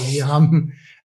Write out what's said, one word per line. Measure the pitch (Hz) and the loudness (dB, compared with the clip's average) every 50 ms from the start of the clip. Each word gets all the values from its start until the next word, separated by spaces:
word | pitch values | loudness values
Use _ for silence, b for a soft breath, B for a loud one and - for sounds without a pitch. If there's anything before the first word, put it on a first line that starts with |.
| 131 131 | -4 -4
wir | 135 147 131 | -4 -4 -2
<laughs> | 139 147 | 0 2
haben, | 151 160 160 165 156 - B B B B B B B B | 2 2 2 2 0 -2 B B B B B B B B